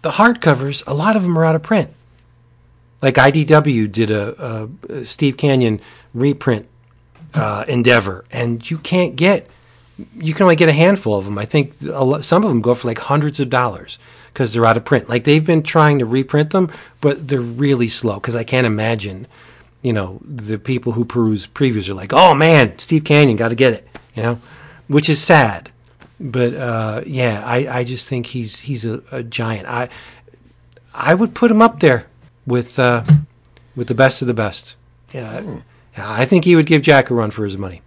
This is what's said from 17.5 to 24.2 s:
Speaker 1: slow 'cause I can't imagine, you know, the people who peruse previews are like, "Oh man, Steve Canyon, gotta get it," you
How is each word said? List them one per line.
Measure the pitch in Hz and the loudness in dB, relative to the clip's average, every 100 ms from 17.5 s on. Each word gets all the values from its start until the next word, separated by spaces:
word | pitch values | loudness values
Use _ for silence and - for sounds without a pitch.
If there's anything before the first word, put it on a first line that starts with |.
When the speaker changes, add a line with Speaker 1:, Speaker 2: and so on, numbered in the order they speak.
| 117 143 135 117 | -2 0 0 0
Speaker 1:
slow | - 117 101 | -2 -4 -4
'cause | - 117 | -6 -6
I | |
can't | 113 127 120 | -2 0 0
imagine, | 107 110 117 101 95 - _ - _ _ _ | 0 -2 -4 -6 -12 -18 _ -20 _ _ _
you | 131 | -4
know, | 110 92 95 | -4 -6 -12
the | - 135 104 107 | -16 -14 -8 -8
people | - 127 123 | -6 -4 -4
who | 113 | -4
peruse | 117 120 113 104 - | -4 -2 0 -2 -6
previews | - 139 110 92 | -2 -2 0 -6
are | |
like, | 95 98 | -10 0
"Oh | 135 180 | 6 6
man, | 143 160 156 120 - | 6 6 6 4 -2
Steve | - 160 | -2 -2
Canyon, | 151 147 143 107 | 2 4 4 4
gotta | 113 | -2
get | 117 131 | 2 2
it," | 110 - - _ | 2 -10 -20 _
you | - | -6